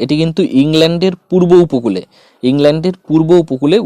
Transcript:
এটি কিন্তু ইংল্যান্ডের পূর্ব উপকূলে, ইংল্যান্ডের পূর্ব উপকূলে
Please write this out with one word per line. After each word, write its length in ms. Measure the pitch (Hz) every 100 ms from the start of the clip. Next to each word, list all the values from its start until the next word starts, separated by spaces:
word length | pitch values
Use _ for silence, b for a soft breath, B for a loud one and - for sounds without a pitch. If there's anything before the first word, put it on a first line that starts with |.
এটি 100 | 139 151
কিন্তু 180 | 165 160 175 131
ইংল্যান্ডের 520 | 147 156 160 170 190 180 -
পূর্ব 200 | 180 180 180 165
উপকূলে, 360 | 131 117 92 - b b b
ইংল্যান্ডের 540 | 127 143 147 156 175 185 -
পূর্ব 220 | 156 160 180
উপকূলে 320 | 160 131 147 202